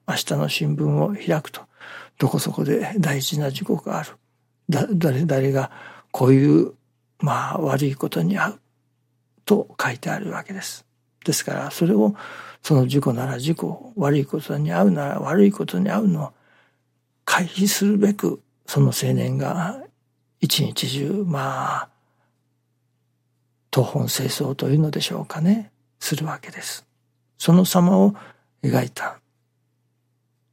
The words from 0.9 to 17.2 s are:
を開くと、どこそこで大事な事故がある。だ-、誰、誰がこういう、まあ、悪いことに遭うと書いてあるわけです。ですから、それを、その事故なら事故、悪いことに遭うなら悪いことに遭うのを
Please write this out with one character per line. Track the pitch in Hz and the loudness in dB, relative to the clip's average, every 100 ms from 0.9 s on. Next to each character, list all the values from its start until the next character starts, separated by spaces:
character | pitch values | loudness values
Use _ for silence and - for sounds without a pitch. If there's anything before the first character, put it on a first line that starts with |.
| 147 | 0
を | 151 | 0
開 | 202 - 156 | -2 -2 -2
く | - | -4
と、 | - - _ - - - - | -14 -20 _ -20 -20 -18 -2
ど | 131 | 0
こ | 151 | 0
そ | - | -4
こ | - | -4
で | 147 - - 214 | -2 -2 -2 -2
大 | 156 139 | 0 -2
事 | 131 147 | -4 -4
な | 143 | -4
事 | 135 | -4
故 | 190 - | -4 -4
が | - - | -4 -8
あ | |
る。 | - - _ _ _ _ - | -8 -14 _ _ _ _ -2
だ-、 | 143 220 | 0 0
誰、 | 190 165 127 | 0 2 0
誰 | 165 135 135 | 0 0 2
が | 135 135 - - - _ | 0 -2 -8 -20 -20 _
こ | - 127 | 2 6
う | |
い | 135 143 151 | 6 6 6
う、 | - - _ _ _ - | 4 -4 _ _ _ -4
ま | 151 123 - | -2 -2 -4
あ、 | - | -4
悪 | 151 139 143 | -2 0 0
い | |
こ | 135 - | -2 -4
と | - | -2
に | 165 202 | 0 0
遭 | 170 | -2
う | - _ _ _ _ _ _ _ _ | -6 _ _ _ _ _ _ _ _
と | - 208 - - | 0 0 0 -4
書 | - | -4
い | 120 | -4
て | - | -6
あ | - | -6
る | 202 | -6
わ | - | -10
け | - | -10
で | 190 | -12
す。 | - - _ _ _ _ | -12 -14 _ _ _ _
で | - | -4
す | 147 | -4
か | - | -4
ら、 | 139 139 | -6 -6
そ | - 170 | 0 2
れ | |
を、 | 208 214 208 - - - - | 4 4 0 -8 -18 -18 -10
そ | - | 2
の | 143 127 | 4 4
事 | 139 | 2
故 | 143 | 0
な | 120 131 | 0 -4
ら | 123 | -4
事 | 139 | -4
故、 | 165 165 165 - - | -2 -4 -8 -10 -2
悪 | 143 143 | 2 2
い | 139 | 0
こ | 156 | -4
と | - 147 | -4 -4
に | 151 | 0
遭 | 170 202 | 2 4
う | |
な | 165 143 | 2 -2
ら | - | -4
悪 | 139 170 202 | 0 4 4
い | |
こ | - - | 4 -2
と | 180 | -2
に | 196 | 0
遭 | 202 | 2
う | 214 | 2
の | 80 | 0
を | - - _ _ _ _ _ _ _ _ | -2 -12 _ _ _ _ _ _ _ _